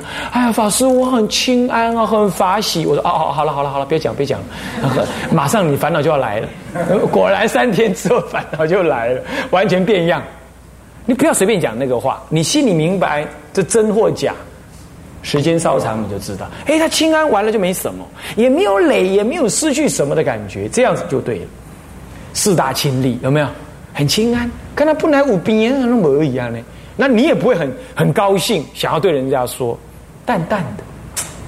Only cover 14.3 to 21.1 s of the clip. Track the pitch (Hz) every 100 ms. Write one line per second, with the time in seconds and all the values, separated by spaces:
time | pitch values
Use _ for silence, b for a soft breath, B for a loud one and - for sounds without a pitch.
14.3 | 95 - - - - - - - - -
15.3 | 147 151 165 165 139 110 110 104 98 104
16.3 | 92 85 B B 311 320 - 311 311 311
17.3 | 214 220 220 180 185 117 92 87 - B
18.3 | B 247 277 403 392 339 208 185 196 208
19.3 | 349 233 - 311 269 294 - 147 156 147
20.3 | 113 104 98 104 - 247 175 -